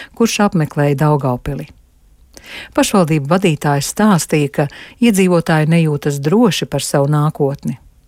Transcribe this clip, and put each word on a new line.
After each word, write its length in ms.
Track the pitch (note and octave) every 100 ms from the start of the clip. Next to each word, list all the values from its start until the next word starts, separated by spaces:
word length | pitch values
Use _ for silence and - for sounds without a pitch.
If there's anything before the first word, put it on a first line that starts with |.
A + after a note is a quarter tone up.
| -
kurš 320 | - A3+ - G3+
apmeklēja 540 | - - D#3 C#3+ C#3
Daugavpili. 640 | D3+ D3 C3+ B2 - C3+ D3+ - _ _ _ _ _ - - - - -
Pašvaldību 540 | - G3+ D#3 D#3+ C#3
vadītājs 560 | F#3 F#3+ D3 D3+ C#3+ -
stāstīja, 600 | - G#3+ E3+ - D#3 C#3+
ka 160 | - D3 - - -
iedzīvotāji 720 | A#3+ F#3+ F#3 E3+ E3+ D#3+ D#3
nejūtas 480 | E3+ D#3 D3 D3+ C#3+
droši 460 | D3+ G#3 A#3 - -
par 160 | C#3 -
savu 240 | D3 C#3
nākotni. 720 | D3+ D3+ - C#3 C#3 D3+ C#3+ - _